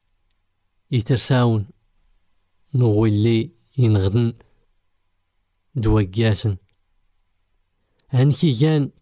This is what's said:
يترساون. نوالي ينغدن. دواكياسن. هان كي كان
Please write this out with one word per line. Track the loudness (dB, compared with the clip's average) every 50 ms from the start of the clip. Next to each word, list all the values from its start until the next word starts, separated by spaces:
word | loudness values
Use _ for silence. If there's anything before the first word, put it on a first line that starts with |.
| _ _ _ _ _ _ _ _ _ _ _ _ _ _ _ _ _ _
يترساون. | -4 -4 -2 -2 -2 -2 0 0 0 2 2 0 0 -2 -4 -8 -14 _ _ _ _ _ _ _ _ _ _ _ _ _ _ _ _ _ _ _ -2
نوالي | 0 0 2 2 2 0 0 0 0 0 0 0 0 -2 -6 -12 _ _ _ _
ينغدن. | 0 2 2 2 2 0 0 0 0 -2 -2 -4 -8 -20 _ _ _ _ _ _ _ _ _ _ _ _ _ _ _ _ _ _ _ _ _ _ _ _ _ _
دواكياسن. | -4 0 2 2 2 0 -2 -2 0 0 0 0 0 -2 -4 -4 -6 _ _ _ _ _ _ _ _ _ _ _ _ _ _ _ _ _ _ _ _ _ _ _ _ _ _ _ _ _ _
هان | 0 0 2 2
كي | 2 0 0 -2 0 2
كان | 0 2 2 0 -2 -4 -8 _